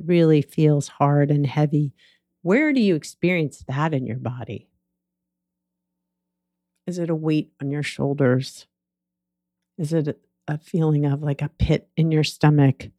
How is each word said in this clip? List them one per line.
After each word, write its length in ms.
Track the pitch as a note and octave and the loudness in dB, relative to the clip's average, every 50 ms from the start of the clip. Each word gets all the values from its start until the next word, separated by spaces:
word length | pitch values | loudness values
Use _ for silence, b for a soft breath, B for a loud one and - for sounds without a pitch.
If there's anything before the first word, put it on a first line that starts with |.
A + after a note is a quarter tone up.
| D#3+ | -2
really 380 | D#3+ F3+ E3+ E3 D#3+ D#3 D3+ C#3 | 0 2 4 4 4 4 4 2
feels 460 | - - - D#3 D3+ D3+ C#3+ C#3 - | 0 -2 0 2 2 2 2 -2 -4
hard 420 | - - C#3+ C#3+ C#3+ D3 C#3+ C#3+ | -4 -2 0 2 2 2 2 2
and 160 | D3 D3 C#3+ | 2 0 -2
heavy, 460 | C3 - D#3 D3+ D3 D3 D3 D3+ C#3 - b b b b b b b _ _ - | -2 0 0 0 0 0 0 -2 -2 -6 b b b b b b b _ _ -4
where 300 | E3+ F#3+ C4 D#4 D4+ C#4+ | 0 0 2 2 0 0
do 80 | C4+ | 0
you 160 | A3 G3 F3 | 2 2 0
experience 680 | D3+ - - - _ - F3 F3+ F3 D#3+ C#3 - - - - | -2 -4 -8 -10 _ -2 0 0 0 -2 -4 -6 -10 -12 -8
that 260 | C3 C#3 D3+ E3 D#3 | -4 -2 -2 -2 -2
in 100 | C3 B2+ | -2 -4
your 140 | A2+ A2 C3 | -4 -8 -8
body? 500 | B2+ A#2+ B2 B2 G#2+ - A2 G2 - _ _ _ _ _ _ _ _ _ _ _ _ _ _ _ _ _ _ _ _ _ _ _ _ _ _ _ _ _ _ _ _ _ _ _ _ _ _ _ _ _ _ _ _ - | -8 -8 -8 -10 -10 -12 -12 -14 -16 _ _ _ _ _ _ _ _ _ _ _ _ _ _ _ _ _ _ _ _ _ _ _ _ _ _ _ _ _ _ _ _ _ _ _ _ _ _ _ _ _ _ _ _ -10
Is 100 | F3 F3+ | -8 -6
it 100 | E3+ E3 | -4 -4
a 60 | E3+ | -4
weight 380 | D#3 D#3 D#3+ D#3 D3+ - - _ - C#3+ | -2 -2 0 0 0 -2 -4 _ -10 -8
on 80 | C#3 | -6
your 140 | C#3+ D3 C#3+ | -4 -4 -6
shoulders? 840 | - - - C#3 C#3 C#3+ C#3+ D3 B2 B2+ B2+ C3 - - - - _ _ _ _ _ _ _ _ _ _ _ _ _ _ _ _ _ _ _ _ _ _ - | -6 -6 -4 -4 -4 -2 0 2 2 2 0 -2 -6 -12 -20 -20 _ _ _ _ _ _ _ _ _ _ _ _ _ _ _ _ _ _ _ _ _ _ -8
Is 140 | E3 D3 E3 | -6 -2 -2
it 160 | E3 D3 D3+ | -2 -2 -2
a, 80 | - - _ _ _ _ _ - | -6 -10 _ _ _ _ _ -10
a 100 | D3+ D3+ | -10 -10
feeling 480 | - - - E3+ D#3+ D#3 D3+ D3 D3 | -8 -6 -2 0 0 2 2 2 2
of, 160 | C#3+ C#3 C#3+ D3+ | 0 -2 -2 -2
like, 200 | D3 C#3 - D3 | -4 -4 -4 -6
a 80 | C#3+ | -8
pit 380 | _ - - - D#3 D3 - _ _ | _ -2 0 0 0 0 -2 _ _
in 140 | - D#3+ D#3+ | -2 0 2
your 140 | D#3+ D3+ D3+ | 2 0 0
stomach? 640 | - - - - D3+ D3+ D3 C#3+ C3+ C3 - - - - | 0 -2 0 2 4 4 6 4 4 2 0 -6 -20 -20